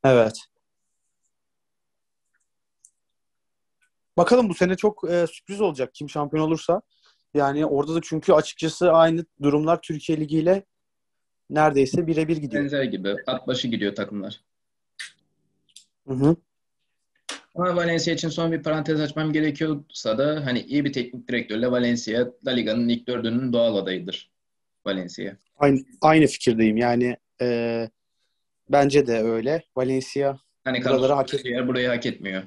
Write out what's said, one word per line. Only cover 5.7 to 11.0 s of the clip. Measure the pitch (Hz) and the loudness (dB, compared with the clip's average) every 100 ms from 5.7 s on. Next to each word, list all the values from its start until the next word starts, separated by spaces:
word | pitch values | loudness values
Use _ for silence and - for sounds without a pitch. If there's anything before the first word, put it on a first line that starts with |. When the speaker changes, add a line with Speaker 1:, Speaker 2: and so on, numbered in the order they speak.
| 139 127 | -2 -8
Speaker 1:
kim | - 147 | -8 -10
şampiyon | 151 147 156 | -6 -4 -2
olursa. | 156 160 - 180 _ _ _ _ _ | -2 -2 0 -2 _ _ _ _ _
Yani | 147 139 143 156 | 0 0 0 0
orada | 143 143 | 0 0
da | 165 | -4
çünkü | - 160 170 | -4 -4 4
açıkçası | 156 156 - 160 - 180 | 4 4 -6 -6 0 4
aynı | 165 165 165 170 _ | 6 6 2 -6 _
durumlar | 143 147 156 170 | 0 2 0 -2
Türkiye | - 156 - 156 | -2 -10 -4 -4
Ligi | 151 160 | -2 0
ile | 165 196 - _ _ _ | 2 0 -2 _ _ _